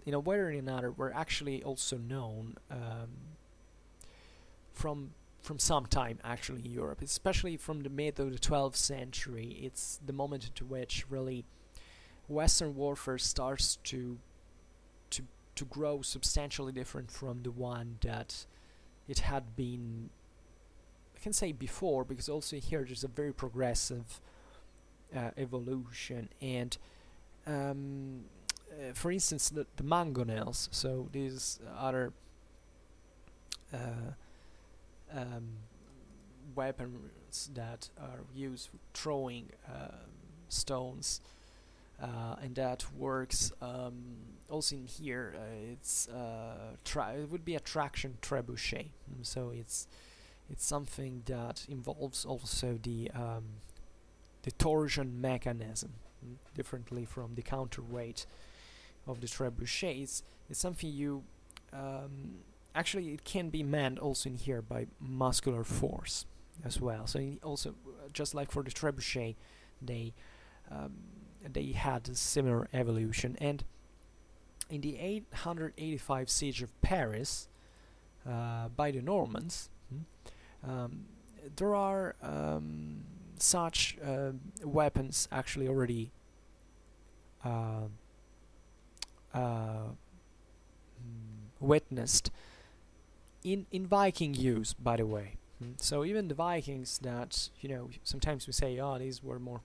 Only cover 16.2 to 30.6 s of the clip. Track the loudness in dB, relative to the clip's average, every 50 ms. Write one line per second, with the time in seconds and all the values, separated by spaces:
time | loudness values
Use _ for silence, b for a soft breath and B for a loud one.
16.2 | 2 4 4 4 2 2 -2 -2 -2 -2 -2 -4 -4 -4 -4 -6 -6 -6 -8 -6
17.2 | -4 -4 -4 -2 -4 -4 -2 -2 -2 -2 -2 -2 -4 -6 0 0 0 2 2 -2
18.2 | -4 -6 -8 -10 -10 B B B B B B B B B B B -10 2 4 6
19.2 | 6 6 6 4 0 0 -2 -2 -2 -2 -2 -4 -4 -6 -6 -6 -8 -10 -12 -16
20.2 | -20 -20 -20 -20 -20 -20 -20 -20 -20 -20 -20 -20 -20 -20 -20 -20 -20 -20 -18 -6
21.2 | -2 2 2 4 4 2 0 -2 -4 -4 -2 0 2 4 4 4 2 0 -2 -4
22.2 | -2 -2 -2 -2 -2 -2 -4 -2 0 2 2 2 0 0 -2 -4 -4 -4 0 0
23.2 | 0 0 0 -2 -4 -2 2 2 4 4 4 4 2 0 -2 -4 -6 -8 -12 -14
24.2 | B B B B B B B B B B B B -20 -20 -20 -20 -18 -8 -4 -2
25.2 | -2 -2 -2 -2 -2 -2 -2 -2 0 0 -2 -2 -2 -6 -8 -8 -6 -4 -4 -4
26.2 | -6 -8 -8 -6 -4 0 0 0 0 0 -2 -4 B B B B B B B B
27.2 | B B -20 -12 -6 -4 -2 0 0 0 -2 -2 -4 -4 -4 -4 -6 -6 -8 -10
28.2 | -12 -14 -16 -8 -6 -6 -6 -4 -8 -14 -10 -8 -8 -6 -4 0 2 2 4 4
29.2 | 4 4 4 4 2 2 2 2 -2 -2 -2 -2 2 4 6 6 6 4 4 2
30.2 | 2 2 2 0 0 0 0 -2